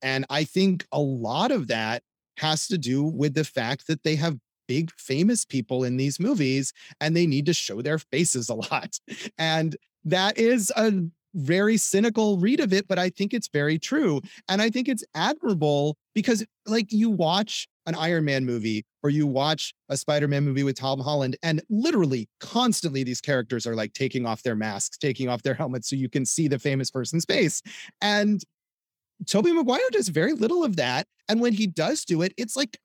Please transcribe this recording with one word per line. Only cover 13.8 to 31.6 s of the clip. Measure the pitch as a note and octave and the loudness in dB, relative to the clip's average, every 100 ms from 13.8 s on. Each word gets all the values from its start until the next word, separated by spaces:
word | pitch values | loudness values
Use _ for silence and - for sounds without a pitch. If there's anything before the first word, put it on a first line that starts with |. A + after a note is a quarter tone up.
| - D4 A3 C#3+ - - - | 0 0 2 0 -4 -12 -4
And | G3 | 0
I | A3+ | 0
think | B3 C4 | 0 -2
it's | A3+ - D#3 | -4 -4 -2
admirable | G3 D#4 C4 F3 D3+ C#3+ D3 D3+ _ | -2 0 0 2 2 2 0 -4 _
because, | A3 A#3 G#3+ A3 _ - | -2 0 0 -4 _ -2
like, | A3+ G3+ | -2 0
you | G#3+ A3+ | 0 2
watch | F#3 D#3+ F#3 G#3+ - - _ E3 | 2 2 0 -2 -6 -10 _ -6
an | D#3+ | -2
Iron | D#3+ E3+ D3 | 0 0 2
Man | C3+ B2+ | 0 0
movie | A#2+ A2 G#2+ - _ | -2 -2 -4 -6 _
or | D3 | 0
you | D3+ D3 | 2 2
watch | C3 D3 D#3 - - - | 2 0 0 -6 -12 -8
a | C#3 | -4
Spider-Man | - D3 D3 C#3+ | 0 0 2 2
movie | C#3+ C3+ | 0 0
with | C#3 C3 | 0 -2
Tom | C3+ C3+ | -2 -2
Holland, | C#3 D3 C3 B2+ | -2 -2 -2 -4
and | E3 D#3 - | -2 -2 0
literally | G#3+ D#4 C4 D#3 B2+ G#2 - | 0 2 2 2 0 -6 -14
constantly | - A#3 B3 - E3 C3+ | -4 0 2 0 -2 -2
these | B2 B2 | -4 -4
characters | - C3 A2+ A#2+ A#2 | -2 -2 0 -4 -4
are, | A2+ | -4
like, | G#2 | -4
taking | - C3+ B2+ A#2 | -4 -2 -2 -2
off | A2 | -2
their | B2+ A2 | -2 -2
masks, | G#2+ G2 - - | -2 -4 -6 -4
taking | C#3+ C3 B2+ | -4 -2 -2
off | B2 | -2
their | C#3 | -2
helmets | B2+ D3 B2 - | -2 -4 -6 -6
so | C3+ | -4
you | B2+ | -2
can | C#3+ B2+ | -2 -2
see | C3 D3+ | 0 0
the | C#3 | 0
famous | D3 C3+ B2 | -2 -2 -2
person's | C3 A#2+ E3 - | -4 -4 -2 0
face. | - D#3+ - - - - - | 2 2 0 -10 -16 -18 -4
And | G#3 G#3 G#3 G3+ - _ _ _ _ _ _ - F3+ | 0 2 2 0 -4 _ _ _ _ _ _ -14 0
Tobey | G3 E4+ | 2 4
Maguire | E4 B3 C4+ B4+ | 4 2 2 2
does | A4 G#3 | 0 0
very | D#3 G3+ | 2 2
little | C4+ A3 F4 | 2 2 2
of | D4 E3+ | 2 0
that. | B2 C3 - _ - | 0 0 -4 _ -2
And | A3+ | 2
when | A#3+ | 2
he | G#3+ | 2